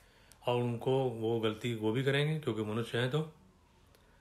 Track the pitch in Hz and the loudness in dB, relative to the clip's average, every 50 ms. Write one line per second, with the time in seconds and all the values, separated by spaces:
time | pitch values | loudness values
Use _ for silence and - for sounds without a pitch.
0 | - - - - - - - - - 123 123 120 120 120 120 113 - 135 131 135 | -20 -20 -20 -20 -20 -20 -20 -6 -2 0 0 2 0 0 -2 -2 0 2 2 2
1 | 135 127 113 113 110 113 117 117 110 110 107 - - 120 117 107 107 110 110 131 | 2 0 -2 0 0 0 2 2 2 0 0 -2 -4 -4 -2 0 0 0 2 2
2 | 127 139 135 143 147 151 156 151 - 123 107 110 107 104 107 117 117 - - 117 | 2 2 2 2 2 0 0 -2 -2 -2 -2 -2 -2 -2 -2 -4 -4 -2 -2 -2
3 | 123 127 147 156 160 160 - - - - - - - _ _ - - - - _ | 0 0 0 -2 -2 -4 -8 -18 -20 -20 -20 -20 -20 _ _ -20 -20 -20 -20 _
4 | - - - - | -20 -20 -20 -20